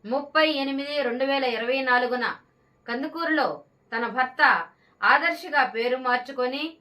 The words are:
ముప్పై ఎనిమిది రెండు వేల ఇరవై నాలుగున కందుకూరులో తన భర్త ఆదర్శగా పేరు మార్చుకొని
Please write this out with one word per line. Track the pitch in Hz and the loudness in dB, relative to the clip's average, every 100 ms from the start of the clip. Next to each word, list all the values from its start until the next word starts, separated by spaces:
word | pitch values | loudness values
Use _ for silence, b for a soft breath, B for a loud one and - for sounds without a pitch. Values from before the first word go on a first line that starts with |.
| 202 | -4
ముప్పై | 262 285 311 311 | -4 0 2 2
ఎనిమిది | 285 269 269 285 294 | 2 -2 -4 -4 -2
రెండు | 254 247 | -2 -2
వేల | 269 277 | 0 0
ఇరవై | 254 226 233 269 | 0 -2 -2 -2
నాలుగున | 262 247 247 247 226 - _ _ _ _ - | 2 2 2 -2 -4 -6 _ _ _ _ -8
కందుకూరులో | 240 302 330 330 311 240 151 - _ _ 233 | -6 -6 -4 0 2 0 -4 -14 _ _ -4
తన | 233 | -4
భర్త | 240 254 - 277 196 - b b b | -2 -2 4 4 4 -2 b b b
ఆదర్శగా | 202 277 339 339 359 294 | 4 4 4 -2 -2 2
పేరు | 247 220 240 254 | 2 0 -2 0
మార్చుకొని | 262 247 240 269 247 277 311 320 | 0 -2 -2 -4 -4 -2 -6 -10